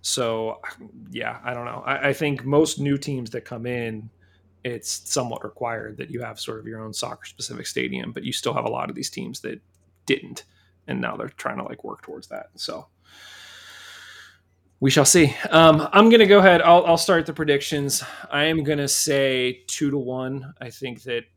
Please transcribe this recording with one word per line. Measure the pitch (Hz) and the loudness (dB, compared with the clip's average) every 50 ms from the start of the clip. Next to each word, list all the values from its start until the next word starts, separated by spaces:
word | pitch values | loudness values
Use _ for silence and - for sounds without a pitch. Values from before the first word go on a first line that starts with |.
so, | _ - - - 123 117 113 113 113 110 110 - - - - _ - 110 - 120 117 - | _ -6 -4 -2 -2 -2 -2 -4 -4 -6 -8 -10 -14 -16 -16 _ -20 -20 -20 -20 -20 -14
yeah, | 120 117 117 113 117 120 - | -12 -8 -8 -8 -8 -8 -10
I | 123 123 | -10 -8
don't | 120 120 | -8 -10
know. | 120 117 - - | -12 -12 -10 -6
I, | - 135 135 135 143 | -4 -4 -2 0 -2
I | 135 | -2
think | - 151 147 143 139 120 | 0 -2 -2 -2 -4 -4
most | 131 143 147 160 156 - - | 2 4 4 4 4 0 -4
new | 143 143 139 139 | -2 -2 -2 -2
teams | 143 - 139 127 120 113 | -2 -6 -8 -8 -8 -8
that | 117 123 | -10 -12
come | - - 127 113 113 | -12 -10 -12 -10 -8
in, | 123 123 123 117 113 110 110 110 113 _ _ _ _ _ _ _ _ _ _ _ | -8 -6 -6 -6 -8 -8 -10 -12 -16 _ _ _ _ _ _ _ _ _ _ _
it's | 127 120 110 - - - - - - | -10 -10 -8 -8 -10 -10 -10 -8 -4
somewhat | - 147 127 120 113 - - | -4 -4 -4 -4 -8 -10 -12
required | - - - 123 117 117 110 110 110 107 107 | -14 -12 -8 -8 -8 -6 -8 -10 -12 -12 -14
that | - - | -14 -12
you | 127 120 | -10 -10
have | 120 113 110 - | -10 -12 -12 -12
sort | - - 113 110 | -12 -12 -12 -12
of | 110 | -12
your | 110 113 110 | -14 -14 -12
own | 110 110 107 | -12 -12 -10
soccer-specific | - - - - _ - - - _ - - 120 - - - | -8 -8 -10 -10 _ -16 -20 -14 _ -12 -12 -12 -12 -12 -8
stadium, | - - 64 64 64 64 60 - 117 | -4 -4 -4 -4 -4 -8 -10 -10 -10
but | - - | -10 -8
you | - | -8
still | 123 - - 123 120 | -8 -6 -4 -4 -4
have | 123 120 | -2 -4
a | 117 | -4
lot | 113 123 131 - | -4 -4 -6 -8
of | - | -8
these | - 131 - | -10 -10 -10
teams | - - - - 127 - | -10 -10 -12 -12 -14 -12
that | - - - 104 _ _ _ _ _ _ _ _ _ | -12 -12 -14 -14 _ _ _ _ _ _ _ _ _
didn't, | - - - - - - - - _ _ _ _ _ _ _ _ - | -4 -4 -4 -4 -14 -16 -18 -18 _ _ _ _ _ _ _ _ -10
and | - - | -8 -6
now | 62 58 53 - | -6 -6 -6 -8
they're | - - | -10 -12
trying | _ - - - - - | _ -8 -8 -8 -8 -8
to, | - | -10
like, | - - - - | -12 -12 -14 -12
work | - 98 - - | -14 -14 -14 -16
towards | - - - - - | -18 -18 -18 -16 -14
that. | - - - _ _ | -14 -14 -14 _ _
So | - - - 80 80 - _ _ _ _ _ - - - - - - - - - - - - - - - - - - - - - - - - _ _ _ _ _ _ _ _ _ _ | -14 -12 -12 -12 -12 -14 _ _ _ _ _ -20 -20 -20 -20 -20 -20 -20 -20 -20 -20 -20 -20 -20 -20 -20 -20 -20 -20 -20 -20 -20 -20 -20 -20 _ _ _ _ _ _ _ _ _ _
we | - 135 | 0 2
shall | 135 156 139 | 4 4 4
see. | - - 180 160 139 - - - - | 6 6 6 6 4 2 -2 -8 4
Um, | - 160 165 160 156 151 - - | 6 8 8 8 8 6 2 4
I'm | - 196 214 226 | 6 8 8 10
gonna | 226 233 220 185 | 10 8 8 8
go | 202 202 | 8 8
ahead. | 190 190 175 170 | 10 8 8 8
I'll, | - 170 170 175 175 | 8 8 6 6 8
I'll | 170 170 165 | 4 2 2
start | - - 190 165 156 | 4 2 2 2 2
the | 165 151 | -2 -4
predictions. | - 160 151 143 139 139 - - 147 143 139 135 - - - - - - - | -4 0 2 2 0 0 -2 -4 -2 -2 -2 -4 -4 -6 -8 -14 -16 -14 -6
I | - 143 147 | -2 0 0
am | 160 160 160 147 | 2 0 0 0
gonna | 139 151 143 143 135 | -2 -2 -2 0 -2
say | - - - 156 143 139 135 135 131 127 127 127 127 127 _ - | -2 -2 0 0 2 2 2 2 2 0 -2 -2 -4 -6 _ -12
two | - - 156 143 | -6 -4 -4 -4
to | 139 143 | -2 -4
one. | 127 123 127 127 131 131 135 139 131 139 175 _ | -6 -6 -6 -6 -6 -6 -8 -8 -10 -14 -16 _
I | 131 123 | -16 -16
think | - - 135 127 120 - - | -14 -12 -12 -12 -12 -12 -10
that | 127 120 120 117 _ _ | -6 -6 -6 -6 _ _